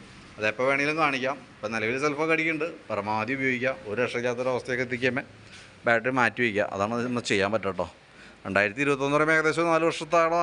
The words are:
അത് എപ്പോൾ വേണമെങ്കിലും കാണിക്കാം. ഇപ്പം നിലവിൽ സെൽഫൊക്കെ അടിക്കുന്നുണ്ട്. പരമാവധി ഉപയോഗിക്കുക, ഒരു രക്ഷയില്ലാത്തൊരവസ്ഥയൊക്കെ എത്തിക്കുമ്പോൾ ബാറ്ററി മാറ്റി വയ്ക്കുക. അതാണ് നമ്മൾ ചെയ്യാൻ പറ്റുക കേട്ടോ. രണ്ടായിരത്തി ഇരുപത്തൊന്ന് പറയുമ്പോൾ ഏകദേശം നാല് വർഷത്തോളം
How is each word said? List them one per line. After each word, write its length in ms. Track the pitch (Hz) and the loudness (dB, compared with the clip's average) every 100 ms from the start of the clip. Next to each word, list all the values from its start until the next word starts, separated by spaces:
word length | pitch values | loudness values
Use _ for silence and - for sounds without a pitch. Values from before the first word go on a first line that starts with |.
| - - - - | -16 -20 -18 -4
അത് 80 | 107 | -2
എപ്പോൾ 140 | 107 131 | 0 2
വേണമെങ്കിലും 280 | 139 143 156 | 2 0 2
കാണിക്കാം. 320 | 151 135 127 143 - - | 0 0 -2 -4 -10 -10
ഇപ്പം 160 | 107 | -6
നിലവിൽ 240 | 113 110 131 | -2 -2 0
സെൽഫൊക്കെ 300 | 151 139 160 160 | 0 0 0 0
അടിക്കുന്നുണ്ട്. 340 | 160 160 165 - - | 0 -2 -4 -8 -6
പരമാവധി 440 | 104 101 107 107 135 | -4 -2 -2 -2 -2
ഉപയോഗിക്കുക, 360 | 131 127 127 131 107 | -2 0 -2 -4 -4
ഒരു 80 | 104 | -2
രക്ഷയില്ലാത്തൊരവസ്ഥയൊക്കെ 840 | 120 123 123 120 127 123 127 123 127 | -2 -2 -2 -2 -2 -2 -2 -4 -2
എത്തിക്കുമ്പോൾ 380 | 123 127 123 - - - - - - 123 | -2 -2 -2 -6 -14 -20 -20 -20 -6 0
ബാറ്ററി 260 | 117 120 131 | 2 2 2
മാറ്റി 220 | 117 104 120 | 2 2 0
വയ്ക്കുക. 200 | 101 - | 2 0
അതാണ് 280 | 95 101 120 123 | 0 0 0 -2
നമ്മൾ 180 | 120 - | -4 0
ചെയ്യാൻ 200 | 104 98 107 | 2 2 0
പറ്റുക 160 | 98 | -2
കേട്ടോ. 160 | 90 87 - - - - - 98 | -4 -6 -8 -20 -20 -20 -14 -2
രണ്ടായിരത്തി 360 | 98 104 107 143 | 2 2 2 0
ഇരുപത്തൊന്ന് 320 | 139 139 147 | 0 2 2
പറയുമ്പോൾ 200 | 156 160 | 4 2
ഏകദേശം 280 | 156 156 170 | 2 2 2
നാല് 140 | 160 165 | 2 2
വർഷത്തോളം 500 | - 156 170 165 170 | -2 0 2 4 4